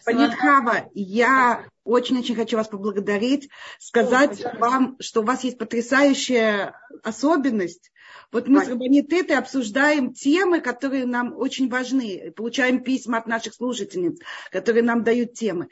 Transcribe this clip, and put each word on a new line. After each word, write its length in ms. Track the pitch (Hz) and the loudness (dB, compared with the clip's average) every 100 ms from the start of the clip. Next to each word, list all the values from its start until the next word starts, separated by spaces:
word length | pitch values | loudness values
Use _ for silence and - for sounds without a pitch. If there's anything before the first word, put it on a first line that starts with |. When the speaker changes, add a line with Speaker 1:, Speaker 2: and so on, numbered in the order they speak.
Speaker 1:
Панит 300 | - 240 277 | -2 2 2
Хава, 560 | - 294 277 233 202 - | 2 4 4 2 -2 -4
я 720 | - 185 214 240 262 247 226 - _ | -10 -6 0 2 4 2 0 -6 _
очень-очень 500 | - 240 247 262 240 | 0 0 2 -2 -2
хочу 220 | 220 214 220 | -4 -2 -2
вас 100 | 220 | -4
поблагодарить, 840 | 202 208 202 196 202 240 277 - - - - | -6 -4 -4 -2 -2 0 -2 -4 -20 -20 -20
сказать 540 | - 240 240 247 285 | -4 0 4 4 4
Speaker 2:
О, 20 | |
пожалуйста. 240 | - 240 233 | 0 -10 -2
Speaker 1:
вам, 380 | 233 269 254 - | 0 2 0 -2
что 220 | - 226 | -4 -2
у 40 | |
вас 200 | 214 254 | 0 -2
есть 140 | 254 247 | -2 -6
потрясающая 1160 | 220 233 233 277 285 269 - 247 220 208 165 - - - | -6 -4 0 4 4 4 2 2 2 2 -2 -8 -20 -12
особенность. 880 | - - 285 330 269 220 170 - _ _ - - - | -10 -2 2 2 2 0 -4 -8 _ _ -20 -20 -6
Вот 160 | 226 240 | -6 4
мы 120 | 285 | 4
с 20 | 359 | 4
Speaker 2:
Ой. 40 | |
Speaker 1:
Рабанит 380 | 247 254 285 294 | -4 4 4 4
Итой 240 | 349 - 277 | 0 2 0
обсуждаем 760 | 254 269 214 254 294 302 247 | 0 -4 -2 2 2 2 0
темы, 480 | - 277 330 381 330 | -2 2 2 4 0
которые 460 | 247 247 277 269 247 | 0 -4 -4 -2 -2
нам 300 | 240 240 - | -2 -4 -4
очень 320 | 269 269 254 | -6 -2 -2
важны, 640 | 247 247 262 226 180 165 | -2 -2 -2 -2 -8 -12
получаем 480 | 160 233 247 254 247 | -8 -8 0 0 0
письма 360 | 247 262 208 233 | 0 -4 -2 -6
от 80 | 214 | -4
наших 260 | 226 226 | -6 -6
слушательниц, 640 | - 247 226 196 185 170 160 - - - | -6 -6 -4 -6 -4 -4 -6 -14 -18 -8
которые 320 | 185 185 226 | -6 0 2
нам 220 | 240 233 | 4 2
дают 300 | 214 240 240 | 2 0 0
темы. 340 | - 220 170 - | -4 -4 -4 -6